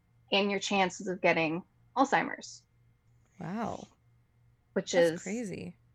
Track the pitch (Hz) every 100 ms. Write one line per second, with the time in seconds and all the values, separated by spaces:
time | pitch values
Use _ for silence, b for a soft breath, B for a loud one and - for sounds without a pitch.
0 | _ _ _ 196 202 196 - 202 180 -
1 | 196 180 175 165 160 165 - _ _ -
2 | 269 175 - - - - _ _ _ _
3 | _ _ _ - - 208 226 - - _
4 | _ _ _ _ _ _ _ 202 - 185
5 | 170 170 185 226 214 165 175 - _